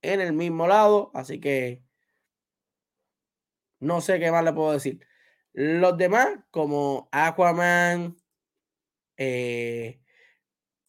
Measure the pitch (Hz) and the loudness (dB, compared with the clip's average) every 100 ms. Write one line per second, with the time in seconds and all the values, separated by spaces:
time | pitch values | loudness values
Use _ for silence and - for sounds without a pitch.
0 | 160 196 180 156 175 165 170 208 214 208 | -4 -2 -2 -2 -4 -2 2 4 6 4
1 | - - 131 - 143 135 123 123 _ _ | 0 -10 -12 -8 -4 -2 -4 -10 _ _
2 | _ _ _ _ _ _ _ _ _ _ | _ _ _ _ _ _ _ _ _ _
3 | _ _ _ _ _ _ _ - 139 175 | _ _ _ _ _ _ _ -10 -4 -4
4 | - 185 165 165 165 156 156 147 139 - | 0 0 2 2 0 0 0 0 -4 -10
5 | _ _ _ _ _ - 147 165 180 175 | _ _ _ _ _ -6 -2 2 2 4
6 | 180 214 277 415 _ 165 151 147 143 131 | 2 4 2 0 _ -6 -2 -2 -2 -4
7 | - 139 160 170 175 170 175 175 175 175 | -4 0 0 2 2 4 2 2 2 0
8 | 175 170 _ _ _ _ _ _ _ _ | -6 -12 _ _ _ _ _ _ _ _
9 | _ - 135 123 123 120 117 117 113 - | _ -8 -6 -4 -4 -6 -6 -8 -10 -14
10 | _ _ _ _ _ _ _ _ | _ _ _ _ _ _ _ _